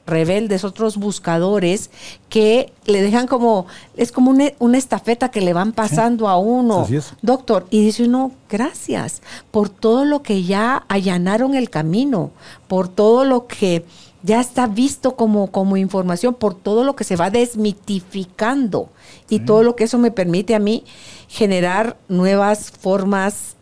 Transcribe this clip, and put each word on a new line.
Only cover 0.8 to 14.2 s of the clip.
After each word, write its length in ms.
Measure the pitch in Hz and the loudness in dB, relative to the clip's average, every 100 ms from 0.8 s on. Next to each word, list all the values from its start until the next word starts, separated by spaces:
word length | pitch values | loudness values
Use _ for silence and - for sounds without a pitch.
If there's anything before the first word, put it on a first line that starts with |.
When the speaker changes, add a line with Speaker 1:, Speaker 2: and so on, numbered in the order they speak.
| 220 208 | -4 -2
Speaker 1:
buscadores 920 | 202 190 - 165 180 208 175 196 - - - - _ | -4 -4 -2 0 0 0 0 -2 -6 -16 -20 -20 _
que 420 | 226 214 233 269 _ | 2 4 2 0 _
le 160 | - 202 | -2 0
dejan 280 | 202 226 247 | 2 0 0
como, 380 | 262 233 214 180 - - - | 0 2 0 -2 -12 -16 -6
es 140 | 240 | -4
como 200 | - 254 | 2 4
una, 140 | 269 285 - | 4 2 2
una 180 | 240 254 | 2 2
estafeta 520 | 254 202 - 233 254 | 0 -4 -2 -2 -2
que 100 | 226 | -2
le 120 | 185 | 0
van 160 | 175 220 | 0 0
Speaker 2:
Sí. 60 | 226 | -2
Speaker 1:
pasando 500 | 214 - 233 240 214 | -2 0 2 2 2
a 100 | 180 | 2
uno, 440 | 202 247 247 196 | 2 2 2 2
Speaker 2:
Así 160 | 101 139 | 0 -2
es. 160 | - - | -6 -6
Speaker 1:
doctor, 440 | 214 262 - 208 180 | -2 -2 0 -2 0
y 140 | 214 | 2
dice 200 | 214 208 | 2 2
uno, 280 | 240 254 262 - - | 0 0 -2 -6 -8
"Gracias 720 | 208 269 - - - 208 - - - - | -6 -6 -6 -8 -6 -6 -10 -16 -20 -6
por 160 | 214 202 | -2 -2
todo 360 | - 226 233 | -2 0 2
lo 180 | 285 294 | 2 -2
que 200 | 285 202 | -2 -2
ya 420 | 175 196 226 269 - | -2 -2 0 -2 -2
allanaron 680 | 196 185 180 180 214 262 | -2 0 -2 0 0 0
el 160 | 269 240 | 0 -2
camino, 600 | 156 156 185 277 226 147 - - - - | -4 -2 0 0 -2 -4 -10 -20 -20 -6
por 220 | 185 180 | -4 -2
todo 360 | 185 214 233 | 2 4 4
lo 220 | 269 254 240 | 4 0 -2
que 380 | - 190 170 165 - - _ | -4 -2 -2 -4 -14 -20 _